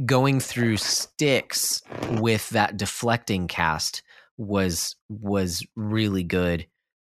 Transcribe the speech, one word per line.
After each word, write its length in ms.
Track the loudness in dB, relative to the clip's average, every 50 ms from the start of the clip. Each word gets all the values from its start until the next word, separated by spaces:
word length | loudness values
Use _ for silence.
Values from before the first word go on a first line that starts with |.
| 0
going 340 | 2 4 4 4 4 4 2
through 360 | 0 -2 -2 0 2 2 2 0
Styx 1040 | 0 -2 -2 -2 -4 -6 _ -2 0 2 2 2 0 -2 -4 -4 -2 -2 -2 -4 -6 -10 -10 -8 -4 -2 -2 0
with 280 | 2 2 2 2 0 0
that 260 | 2 2 2 2 0
deflecting 720 | -4 -4 -4 -4 -2 0 2 0 0 0 -2 -2 -2 -2 -2
cast 540 | -2 0 0 2 2 0 -2 -4 -6 -8 -14 _ -20 -20 _ _ _
was, 600 | -10 -4 -2 0 2 2 2 0 -2 -4 -6 -8 -12 _ -14
was 580 | -12 -8 -4 0 0 0 0 0 -2 -6 -8 -10 _
really 480 | -6 -4 -2 0 2 2 2 2 0 0
good 420 | 0 0 2 2 2 0 -2 -4 -8 _ _ _ _ _ _